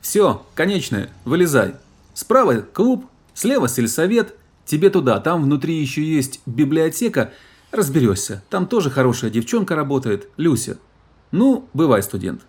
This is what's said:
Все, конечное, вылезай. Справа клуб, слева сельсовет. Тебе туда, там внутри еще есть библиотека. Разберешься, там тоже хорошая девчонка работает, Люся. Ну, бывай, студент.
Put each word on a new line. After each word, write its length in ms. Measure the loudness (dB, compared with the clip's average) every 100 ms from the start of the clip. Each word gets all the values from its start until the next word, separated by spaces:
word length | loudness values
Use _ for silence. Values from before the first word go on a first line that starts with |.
Все, 440 | -4 2 2 2 -8 -4
конечное, 540 | -2 -2 -4 -6 -6 -12 -4
вылезай. 500 | 0 4 4 2 -2 _ _ _
Справа 420 | -18 0 2 4 0 -2
клуб, 320 | -2 0 0 -6 _ _ -6
слева 320 | -2 0 0
сельсовет. 680 | -2 -2 0 0 2 0 -6 _ _ -6
Тебе 240 | 2 2
туда, 300 | 2 2 0
там 240 | 0 0
внутри 360 | 0 0 -2 -4
еще 220 | -4 -4
есть 400 | -2 -2 -2 -8 -12
библиотека. 880 | -2 0 2 0 0 -2 -2 -4 -6 -20 _ _
Разберешься, 720 | -2 0 2 2 0 -4 -10 -8
там 180 | -4 -2
тоже 220 | 0 0
хорошая 400 | 2 0 2 -2
девчонка 440 | -4 -2 -2 0 -2
работает, 520 | -2 -2 -2 -4 -6 -2
Люся. 400 | 0 0 -2 -10 _ _ _ _ _
Ну, 380 | 2 2 2 -2
бывай, 300 | 0 4 4
студент. 380 | 2 -6 -6 -8